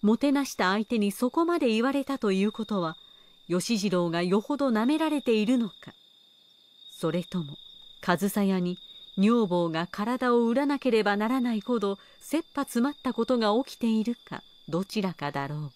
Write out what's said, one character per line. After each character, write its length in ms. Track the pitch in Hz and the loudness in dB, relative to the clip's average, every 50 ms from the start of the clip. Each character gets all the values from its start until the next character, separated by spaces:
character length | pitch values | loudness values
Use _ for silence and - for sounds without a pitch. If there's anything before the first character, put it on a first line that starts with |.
も 160 | - 208 226 226 | 4 2 2 4
て 140 | - 294 | 2 2
な 120 | 269 285 277 | 2 2 0
し 120 | - - | -2 -2
た 160 | - 208 180 | -2 0 0
相 160 | 190 214 220 _ | 2 0 -2 _
手 100 | 247 226 | 0 0
に 140 | 208 202 | 0 0
そ 180 | 196 - 247 254 | 0 -2 -4 -2
こ 160 | - 330 339 | 0 0 0
ま 140 | 330 349 339 | 0 0 0
で 80 | 302 247 | 2 2
言 160 | 220 220 226 | 2 2 2
わ 80 | 269 | 0
れ 120 | 277 285 269 | 0 -2 -2
た 140 | - 269 262 | -4 -6 -2
と 140 | - 208 | 0 0
い 120 | 190 190 196 | 2 2 0
う 80 | 214 | 0
こ 140 | - - 220 | -2 -4 -8
と 160 | - 220 196 | -4 -4 -4
は、 160 | 170 160 165 - - _ _ _ _ _ - _ _ - | -4 -4 -6 -10 -18 _ _ _ _ _ -20 _ _ -4
吉 320 | 165 185 175 - 233 208 | -4 -2 0 0 -2 0
次 100 | 180 208 | 0 0
郎 200 | 180 180 175 170 | 0 2 0 0
が 140 | 165 170 175 | 0 0 0
よ 180 | 180 185 208 | 2 0 0
ほ 160 | 214 - 294 269 | 0 -2 -2 0
ど 120 | 285 269 | 0 0
舐 160 | 226 214 220 | 2 2 2
め 120 | 247 302 311 | 2 2 0
ら 120 | 320 311 | 0 0
れ 120 | 302 285 | -2 -2
て 140 | - - 226 | 0 2 2
い 100 | 220 214 | 2 4
る 140 | 196 262 247 | 2 2 2
の 100 | 233 190 | 0 -2
か、 240 | - - - - - _ _ _ _ _ _ _ _ _ _ _ _ _ _ _ _ _ - - - - | -6 -12 -20 -20 -20 _ _ _ _ _ _ _ _ _ _ _ _ _ _ _ _ _ -20 -20 -12 -4
そ 120 | - 165 | -4 -2
れ 120 | 156 180 175 | -2 -2 -4
と 200 | - - 180 160 | -4 -6 -6 -6
も、 140 | 143 139 - - - - - - - - - | -6 -12 -16 -18 -20 -20 -20 -20 -20 -20 -10
上 280 | - - 175 160 185 202 | -2 -2 0 0 0 -2
総 120 | - 214 | 0 0
屋 180 | 202 196 190 185 | 2 2 2 2
に 200 | 180 175 180 - - - - - - - - | 0 -2 -4 -6 -10 -20 -20 -20 -20 -10 -2
女 300 | - 190 214 233 240 226 | 2 4 4 4 4 2
房 240 | 180 180 175 175 165 | 2 2 0 0 0
が 160 | 160 160 170 | 0 -2 -4
体 480 | - - - 208 233 247 254 254 247 240 | -4 -6 -6 -4 -2 -2 -2 0 2 2
を 140 | 240 233 226 | 4 4 2
売 80 | 233 | 2
ら 100 | 254 294 | 2 0
な 140 | 277 285 262 | 0 -2 0
け 100 | - 262 | 0 2
れ 140 | 226 220 214 | 2 2 2
ば 120 | 208 202 | 2 0
な 120 | 202 214 226 | 0 0 0
ら 120 | 254 269 | 0 0
な 140 | 240 247 233 | 0 0 -2
い 80 | 214 | -2
ほ 180 | - - 247 233 | -2 -2 -2 0
ど 200 | 202 202 196 - - - - - | 0 -2 -4 -4 -10 -20 -20 -20
切 240 | - - - 320 330 _ _ | -10 -4 -4 -4 -4 _ _
羽 80 | 294 277 | -6 -6
詰 200 | - - 240 240 | -2 -2 0 0
ま 60 | 277 | 0
っ 40 | 285 - - | -2 -4 -6
た 100 | 262 226 | -4 -2
こ 140 | - 226 - | -2 0 0
と 100 | 262 240 | 0 2
が 140 | 226 208 208 233 277 | 2 2 2 2 0
起 100 | - - | -2 -6
き 20 | |
て 100 | - - | -4 0
い 180 | 226 226 220 214 | 0 2 2 0
る 140 | 233 240 _ _ | 0 -4 _ _
か、 160 | - - - - - - _ _ - | -14 -14 -14 -14 -16 -20 _ _ -6
ど 160 | 147 170 190 | -4 -4 -4
ち 200 | _ - 220 190 | _ -4 -4 -4
ら 100 | 190 160 | -4 -4
か 180 | - 147 143 | -4 -8 -6
だ 160 | 143 143 139 139 | -4 -4 -6 -6
ろ 80 | 147 | -6
う。 160 | 151 151 139 - | -8 -8 -10 -12